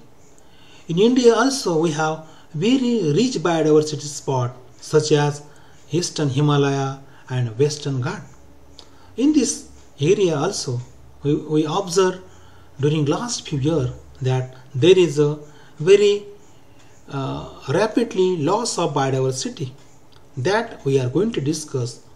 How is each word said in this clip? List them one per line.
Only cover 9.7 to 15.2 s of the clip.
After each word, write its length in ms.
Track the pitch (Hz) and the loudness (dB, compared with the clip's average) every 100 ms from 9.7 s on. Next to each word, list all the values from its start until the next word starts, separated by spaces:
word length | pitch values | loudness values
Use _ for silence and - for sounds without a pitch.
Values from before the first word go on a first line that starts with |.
| - - - | -20 -20 -4
area 360 | 143 214 185 151 | 0 2 2 0
also 440 | 165 208 - 123 123 - - - | -4 -4 -6 -8 -10 -18 -20 -8
we, 140 | 143 151 | -4 -2
we 280 | - 156 156 | 0 -2 0
observe 540 | 180 185 170 185 185 - - - - - - | -2 -2 2 2 0 -10 -20 -20 -20 -18 -4
during 240 | 139 156 | -2 0
last 440 | 139 156 240 - - | 0 -2 -4 -8 -6
few 100 | 147 | -4
years 320 | 135 165 123 - - - | -2 0 -2 -6 -18 -8
that 360 | 131 131 127 - - | -2 -2 -4 -12 -12
there 240 | 131 151 185 | 2 6 6
is 200 | 170 | 4
a 200 | 139 | 2